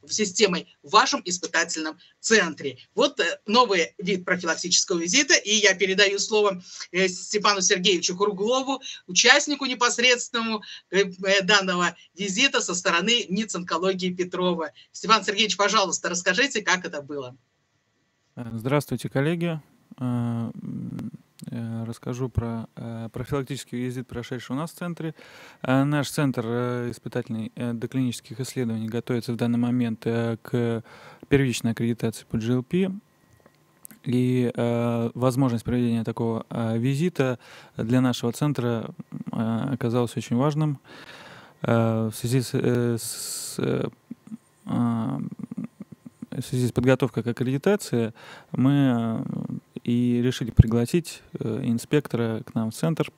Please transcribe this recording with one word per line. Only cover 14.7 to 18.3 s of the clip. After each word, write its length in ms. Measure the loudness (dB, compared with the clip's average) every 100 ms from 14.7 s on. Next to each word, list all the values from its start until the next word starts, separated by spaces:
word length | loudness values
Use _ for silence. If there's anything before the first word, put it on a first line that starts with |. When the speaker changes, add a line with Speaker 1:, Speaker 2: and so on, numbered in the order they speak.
| -10 -20
Speaker 1:
Степан 340 | -12 2 2
Сергеевич, 320 | 4 0 0 2
пожалуйста, 520 | 2 4 2 0 -2
расскажите, 540 | -2 0 2 2 0
как 220 | 0 0
это 180 | 0 -8
было. 340 | -8 -8 -10 -14 _ _ _ _ _ _ _ _ _